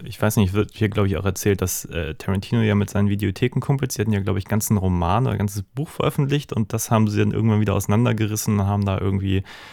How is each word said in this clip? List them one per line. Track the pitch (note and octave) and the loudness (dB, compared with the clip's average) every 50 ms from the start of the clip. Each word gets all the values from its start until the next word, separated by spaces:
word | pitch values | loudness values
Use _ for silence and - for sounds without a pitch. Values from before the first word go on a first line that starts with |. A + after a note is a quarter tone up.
| - | -8
ich | - - - | -10 -6 -2
weiß | A2 G#2+ - | 0 2 2
nicht, | A2+ G2 F#2 G2 | 4 2 2 2
wird | G#2+ G2+ - - | 0 -2 -2 -2
hier, | - A2 G2 | -2 -2 0
glaub | G2+ G#2+ G2 | 2 2 0
ich, | G2 F2+ - | 0 0 0
auch | G2 | -2
erzählt, | G2 F2+ - - G#2 G2 - | -2 -2 0 0 0 0 0
dass, | F#2 F#2 - - - | 0 -2 -4 -6 -8
äh, | - - E2+ D#2+ D#2 D#2+ | -8 -6 -6 -6 -6 -8
Tarantino | - - G2 F#2+ G2+ - - A#2 A#2 | -6 -4 -2 -2 -2 -2 0 0 2
ja | A2 G#2+ G2+ | 2 4 4
mit | G2+ G2+ - | 2 2 0
seinen | - G2+ G2+ G2+ | 0 0 0 2
Videothekenkumpels, | G#2 G#2 G2+ G2+ F#2+ - B2 B2+ - C3 - - C#3 C3+ C#3+ B2 - | 0 0 -2 -2 -2 0 -2 0 0 -2 0 0 0 0 -2 -4 -2
die | - | -2
hatten | G#2+ A2+ | 0 0
ja, | G#2+ G2 | 0 0
glaub | F#2+ G2 F#2+ | 0 0 -2
ich, | G2 - | -2 -2
einen | - | -2
ganzen | G#2+ A2 - - A2 G2 | -2 0 0 2 0 2
Roman | F#2 F#2 F2+ F2 E2+ E2+ G2 A#2+ C3 | 2 2 2 2 2 2 2 2 2
oder | A#2 | 0
ein | G#2 G2+ | 0 -2
ganzes | G2+ G2+ G2+ G#2 | -2 -2 -4 -6
Buch | - - - C3+ D#3+ - | -8 -8 -8 -8 -8 -6
veröffentlicht | - - - D3 - D3+ C#3 C3+ C#3+ D3 - - | -4 -2 -2 0 0 0 0 0 0 -2 -2 -2
und | - G#2+ G#2+ - | -4 -4 -2 -2
das | A#2 A2+ - - | -4 -4 0 2
haben | A#2 A2 A2 G#2 | 2 4 4 4
sie | G#2 G#2 | 2 2
dann | G#2 G#2 | 0 2
irgendwann | G#2+ G#2+ A2+ A2+ G#2 G#2+ | 2 2 2 4 4 4
wieder | G#2+ G2+ F#2+ | 2 2 0
auseinandergerissen | G2+ - - G#2 A2+ A#2+ A#2 A2+ G#2+ G#2+ G#2 G#2+ G#2 - A2+ G#2 G2+ | 0 0 2 2 2 2 2 2 0 0 -2 -2 -2 -2 0 0 2
und | G2 | 2
haben | G2 G2+ G#2 G2+ | 2 0 0 0
da | G2 F#2+ - | 0 0 0
irgendwie | F#2+ G2 G2 F#2+ G2 F#2+ F#2+ G2 - - - - - - | 0 0 0 0 0 0 0 0 -2 -4 -12 -20 -20 -20